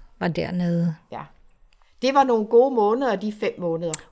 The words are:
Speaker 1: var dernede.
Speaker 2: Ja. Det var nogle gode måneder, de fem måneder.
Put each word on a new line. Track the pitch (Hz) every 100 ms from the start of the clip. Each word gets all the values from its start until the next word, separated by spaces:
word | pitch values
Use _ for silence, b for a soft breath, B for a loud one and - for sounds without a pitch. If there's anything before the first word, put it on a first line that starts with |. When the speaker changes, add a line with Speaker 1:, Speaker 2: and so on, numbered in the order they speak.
| - -
Speaker 1:
var | 180
dernede. | 160 - 180 175 170 170 160 -
Speaker 2:
Ja. | 113 143 - - _ _ _ _ -
Det | 254
var | 277
nogle | 262 226 214
gode | 233 269
måneder, | 240 208 247 262 190
de | 208
fem | 208 196 -
måneder. | 170 165 170 156 B